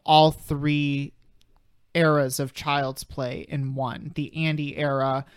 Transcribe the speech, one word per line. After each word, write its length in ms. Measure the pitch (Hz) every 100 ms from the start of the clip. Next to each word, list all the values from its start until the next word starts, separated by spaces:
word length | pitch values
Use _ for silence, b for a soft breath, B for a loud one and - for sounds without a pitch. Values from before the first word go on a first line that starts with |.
| -
all 240 | 156 156
three 840 | 151 - 143 147 147 143 139 143 - _ _ _ _ _ _ _
eras 440 | 165 160 147 131 127
of 140 | 135
Child's 500 | - 156 143 135 135
Play 420 | - - 123 156 147
in 260 | 147 135
one. 380 | 135 127 135 -
The 300 | 160 147 - 160
Andy 300 | 151 143 -
era, 480 | 147 135 135 135 139